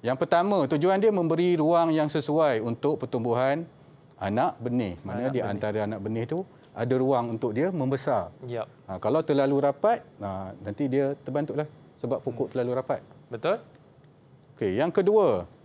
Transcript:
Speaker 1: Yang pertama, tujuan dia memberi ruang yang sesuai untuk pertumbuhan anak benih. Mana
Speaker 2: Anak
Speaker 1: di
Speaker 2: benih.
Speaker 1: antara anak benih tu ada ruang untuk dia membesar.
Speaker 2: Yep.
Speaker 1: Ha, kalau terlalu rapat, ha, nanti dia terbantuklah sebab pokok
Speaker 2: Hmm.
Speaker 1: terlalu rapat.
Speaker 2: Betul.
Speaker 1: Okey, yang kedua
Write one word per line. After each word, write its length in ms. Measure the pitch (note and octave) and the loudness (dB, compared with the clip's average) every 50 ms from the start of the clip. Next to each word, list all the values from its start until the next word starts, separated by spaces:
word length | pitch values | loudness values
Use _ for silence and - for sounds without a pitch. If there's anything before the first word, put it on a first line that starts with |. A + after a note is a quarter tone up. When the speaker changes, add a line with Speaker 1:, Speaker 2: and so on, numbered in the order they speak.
Speaker 1:
Yang 160 | - A#2 C3 | 0 -2 0
pertama, 480 | C3 E3+ D#3 F3+ E3+ F3+ G3+ G#3 F#3 C#3+ | 0 2 2 4 4 4 4 2 2 2
tujuan 320 | C3+ E3 D3 D3+ F#3 F#3+ | 2 2 2 4 2 2
dia 140 | G3 G3+ A3+ G#3 | 4 4 2 2
memberi 400 | F#3 E3+ D#3+ E3 D#3+ F3 F3+ F3 | 2 2 2 2 2 2 2 2
ruang 380 | D#3+ D3+ D#3 E3+ E3+ E3+ E3 D#3 | 2 4 4 4 4 4 2 2
yang 140 | D#3 D3+ D3+ | 0 0 0
sesuai 540 | - D#3+ D3 - D3 D#3+ D#3+ D3 B2 A2 A2+ | -2 -2 -2 0 2 4 4 4 2 2 0
untuk 320 | A#2+ A#2+ - - C#3+ D3+ | -2 -4 -2 0 -2 -2
pertumbuhan 680 | - C3 A#2 - A#2+ A2+ A#2+ A#2 B2 C3 C3+ C#3 D#3+ E3+ E3 - - - - - - - - - | -2 -4 -4 -4 -2 0 0 2 2 2 2 0 -2 -4 -10 -16 -20 -20 -20 -20 -20 -20 -20 -12
anak 380 | - G2 G2 G#2 A#2+ D3 - - | -6 -4 -2 0 2 0 0 -2
benih. 380 | - A#2 B2 A#2+ B2+ A2+ F#2+ F2 E2+ - | -4 -6 -2 -2 0 -2 -2 -6 -8 -10
Mana 240 | F#2+ - G#2+ B2 | -8 -6 -4 -4
Speaker 2:
Anak 80 | C3+ C3+ | -2 -2
Speaker 1:
di 40 | B2 - | -2 -2
Speaker 2:
benih. 80 | G2+ | -2
Speaker 1:
antara 280 | G2+ G2+ G#2+ G#2+ G#2 G#2+ G#2 | -4 -4 -4 -2 -2 -2 -2
anak 160 | G#2 A2 G2+ | -4 -4 -6
benih 220 | G2+ G#2+ A2 A2+ A#2 | -6 -6 -4 -4 -4
tu 160 | A#2+ D#3 F3 F#3+ - - - - - | -4 -6 -6 -6 -10 -16 -20 -20 -18
ada 240 | - - A#2 B2 C3 | -8 -6 -2 0 2
ruang 400 | C3 C3 C3+ C#3 B2 A#2+ A#2+ A2+ | 2 2 2 2 2 0 -2 -4
untuk 160 | A2+ - A#2 G#2+ | -4 -2 -2 0
dia 160 | A#2+ D3+ F#3+ | 0 -2 0
membesar. 640 | F#3 D#3+ C3 C3 C#3 C3+ - D3+ C3 G#2 F2 F2+ - - | 0 -2 -2 -2 -2 -2 0 0 0 0 -2 -4 -10 -16
Speaker 2:
Yep. 240 | C3 B2 A#2+ A#2 G#2+ - - - - | -12 -10 -8 -8 -8 -10 -14 -20 -12
Speaker 1:
Ha, 40 | - F#2+ | -10 -10
kalau 220 | F2 - B2+ C#3 D#3+ | -4 -2 0 0 0
terlalu 400 | D#3+ - D3 C#3 C#3 C3+ C#3 C#3 | 2 2 2 2 2 2 2 2
rapat, 380 | C#3 C#3+ C#3 - - G#3+ C4 - - - - | 2 2 0 2 2 2 2 0 -4 -18 -14
ha, 380 | - G2+ G2 F#2+ F#2+ F#2+ F#2+ - - - | -10 -8 -8 -6 -8 -8 -10 -12 -12 -10
nanti 240 | G#2 G#2 - D3+ | -10 -4 -4 -2
dia 240 | C3+ C3 C#3 C#3 C3+ C#3+ - | 0 0 0 0 0 -2 -6
terbantuklah 460 | - - C3 D3 D3+ - - C#3+ D3+ D3+ - - - - - - | -8 -6 -4 -4 -4 -2 -4 -6 -6 -6 -10 -20 -20 -20 -14 -10
sebab 240 | - - C3 - - | -4 -4 -4 -4 -4
pokok 240 | C3+ B2 - C3+ | -6 -4 -4 -6
Speaker 2:
Hmm. 40 | - - | -4 -2
Speaker 1:
terlalu 160 | B2+ A#2+ B2 B2 | -2 -2 0 -2
rapat. 300 | C3 B2+ - C#3 - - - - - - | -4 -2 -2 -4 -6 -6 -16 -20 -20 -14
Speaker 2:
Betul. 320 | - B2 A2+ - D#3+ G3+ A#3 - - - - - - - - - - - - - - - - - - - | -14 -12 -4 -2 -2 -2 -2 -4 -18 -20 -20 -20 -20 -20 -20 -20 -20 -20 -20 -20 -20 -20 -20 -20 -20 -8
Speaker 1:
Okey, 160 | - A#2 G2 F#2 | -4 -2 -2 0
yang 160 | A2 D3 F3 | 0 0 2
kedua 540 | E3 G#3 F#3 G3 G#3 A3 G3 D3+ A2 F2+ E2+ - - - | 2 2 2 4 4 6 6 4 2 2 -2 -8 -16 -20